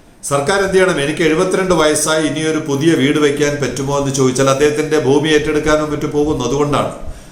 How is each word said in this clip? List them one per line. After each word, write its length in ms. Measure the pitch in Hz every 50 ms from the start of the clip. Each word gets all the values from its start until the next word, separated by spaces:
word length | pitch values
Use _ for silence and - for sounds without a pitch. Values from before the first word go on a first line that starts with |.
| - - - _ -
സർക്കാർ 340 | - 139 139 139 - 196 196
എന്ത് 140 | 196 185 175
ചെയ്യണം? 280 | 190 185 175 170 147
"എനിക്ക് 220 | 139 143 151 147 175
എഴുപത്തിരണ്ട് 520 | 160 156 160 185 - - 185 185 180 180
വയസ്സായി, 520 | 165 156 151 151 151 - 165 156 156 160
ഇനിയൊരു 320 | 147 139 156 160 156 156 156
പുതിയ 360 | 147 - 139 135 139 165 165
വീട് 240 | 151 131 139 147 151
വയ്ക്കാൻ 400 | 147 147 131 127 147 143 143 139 135
പറ്റുമോ?" 360 | 127 123 - 135 135 143 143
എന്ന് 160 | 135 135 131
ചോദിച്ചാൽ 360 | 139 131 127 123 127 139 135
അദ്ദേഹത്തിൻ്റെ 480 | - 135 147 151 147 147 151 151 151 151
ഭൂമി 300 | 139 127 135 147 143 156
ഏറ്റെടുക്കാനും 640 | 156 147 143 147 151 151 151 156 151 151 151 151 151
മറ്റു 140 | 143 147
പോകുന്നു. 380 | 143 139 147 147 151 143 131 123
അതുകൊണ്ടാണ് 480 | 120 135 139 147 143 139 120 104 92 - - - - - - - -